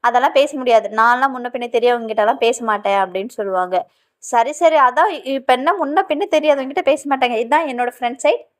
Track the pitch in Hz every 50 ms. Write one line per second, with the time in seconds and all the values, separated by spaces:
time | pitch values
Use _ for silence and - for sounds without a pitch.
0 | - 240 233 247 254 311 - 269 285 285 294 269 254 247 233 220 208 202 214 220
1 | 226 233 240 247 262 269 254 254 240 247 240 247 240 240 233 233 240 240 240 240
2 | 226 220 220 226 208 214 226 - 240 226 233 - 240 220 214 202 208 202 196 196
3 | 190 185 180 190 196 247 - - 208 202 185 185 185 180 185 180 175 _ _ _
4 | _ _ _ _ - - - 233 233 262 302 - 349 320 311 302 269 247 247 285
5 | 339 415 359 285 - 254 269 269 262 - 254 247 269 320 370 392 311 277 294 349
6 | 392 - 302 285 403 403 339 311 302 311 285 277 262 269 277 370 - 277 294 294
7 | - 285 277 269 262 247 240 220 240 233 285 311 330 285 254 240 247 240 - -
8 | 247 240 247 262 - 294 339 587 - _ _